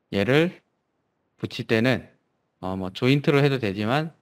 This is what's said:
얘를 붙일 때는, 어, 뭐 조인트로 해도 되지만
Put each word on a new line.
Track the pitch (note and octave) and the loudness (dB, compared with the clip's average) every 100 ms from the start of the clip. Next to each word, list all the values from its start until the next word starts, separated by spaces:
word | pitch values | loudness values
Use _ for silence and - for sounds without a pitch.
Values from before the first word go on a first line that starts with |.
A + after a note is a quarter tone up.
| _ | _
얘를 | G2 G2+ C#3+ F3 - _ _ _ _ _ _ _ _ | -2 2 2 2 -4 _ _ _ _ _ _ _ _
붙일 | - - A#2 | -10 -8 0
때는, | A2+ B2 G#2 - _ _ _ _ _ | 2 2 0 -4 _ _ _ _ _
어, | F#2 F#2+ | -8 -6
뭐 | F#2 | -6
조인트로 | - B2 C#3+ C#3+ C#3+ | -2 0 2 2 2
해도 | C#3+ C3+ | 2 0
되지만 | G#2 F#2+ G#2+ C#3+ D#3+ - | -2 -2 -2 -2 -2 -10